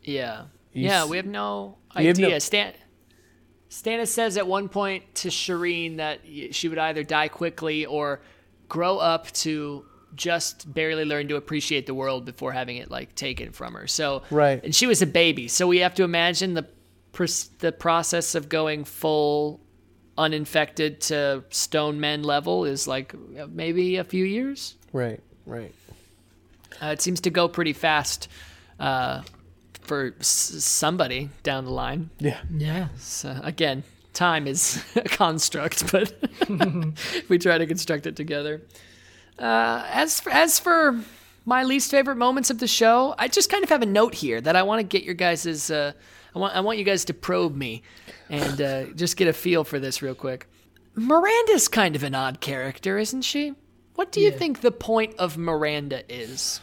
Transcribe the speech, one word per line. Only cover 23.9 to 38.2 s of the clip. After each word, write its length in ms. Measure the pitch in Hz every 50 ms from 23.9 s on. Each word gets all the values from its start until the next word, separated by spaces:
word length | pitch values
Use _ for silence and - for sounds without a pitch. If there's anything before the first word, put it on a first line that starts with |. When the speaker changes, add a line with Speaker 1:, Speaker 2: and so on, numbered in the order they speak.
| 185
Speaker 1:
a 80 | 185 180
few 200 | 185 - 185 185
years. 520 | 190 202 233 262 277 277 - - - - _ _ -
Speaker 2:
Right, 280 | - 131 123 117 110 - - _ - _ -
right. 300 | - 117 117 110 - - _ _ - - - _ _ _ _ _ _ _ _ _ _ - _ - - - -
Speaker 1:
Uh, 40 | 151
it 160 | 151 156 147
seems 180 | - 180 180 170
to 80 | - 180
go 160 | 156 180 175 170
pretty 260 | - 175 170 156 143
fast, 540 | - - 160 151 147 139 - - - - - - - - - - - - - - -
uh, 420 | 143 139 131 131 127 131 - 139 - - - - - - - _ _ _ - -
for 320 | - - 151 143 135 120 - -
s-, 80 | - - - - - - 165 156 -
somebody 640 | - - - 156 151 175 180 151 127 123 127 147 143 - -
down 240 | - 147 135 131 131
the 40 | 127
line. 380 | 131 131 127 123 139 175 160 165 - -
Speaker 2:
Yeah. 220 | 147 147 - - - -
Speaker 3:
Yeah. 380 | 165 151 147 156 156 185 180 139 -
Speaker 1:
So, 420 | 127 - - - - - 139 131 135 -
again, 380 | 147 147 - 165 147 131 135 - - _ _ _ _ -
time 320 | - 180 175 165 156 143
is 360 | 139 135 180 - - - - - -
<laughs> 60 | -
a 60 | 233
construct, 920 | - - - - 202 165 160 156 - - - 156 143 165 - - - -
but 220 | - 185 214 - - - - - - - - -
<laughs> 800 | 202 160 - 190 143 175 160 156 156 - - - - 175 - -
we 80 | 185 175
try 200 | 180 185 165 165
to 80 | 165
construct 400 | 156 165 180 - - 160 147 -
it 100 | 160 -
together. 460 | -